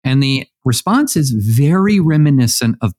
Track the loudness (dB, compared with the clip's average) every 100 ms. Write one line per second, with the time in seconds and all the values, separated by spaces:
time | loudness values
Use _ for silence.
0 | 0 0 0 -2 -6 _ -4 -4 -2 -2
1 | 0 -2 -2 -2 0 2 2 2 2 2
2 | 2 2 2 2 0 -2 -4 -4 -6